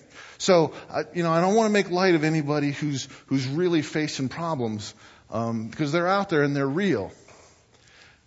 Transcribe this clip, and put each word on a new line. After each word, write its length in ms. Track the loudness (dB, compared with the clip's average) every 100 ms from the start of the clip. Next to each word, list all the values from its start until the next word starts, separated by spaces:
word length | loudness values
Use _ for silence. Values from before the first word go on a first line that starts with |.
| -20 -20 -20 -6
So, 360 | 4 4 4 -2 -10
I, 140 | -8 -6
you 100 | -4
know, 80 | 0
I 100 | 2
don't 140 | 4 4
wanna 140 | 4
make 200 | 2 0
light 240 | 2 4
of 100 | 4
anybody 480 | 2 0 0 0 -2
who's, 360 | -2 -4 -4 -8 -14 -4
who's 200 | -2 -2
really 340 | 0 0 0
facing 480 | 0 -4 -4 -4 -6
problems, 640 | -4 -6 -4 -4 -4 -10 -16 -20 -20 -10
um, 400 | -4 -2 -4 -6
'cause 200 | -4 -2
they're 160 | 0 0
out 220 | 0 2
there 140 | 2
and 120 | 2 2
they're 120 | -2
real. 440 | 0 0 0 -2 -10 -20 -20 -20 _ _ _ _ -20 -20 _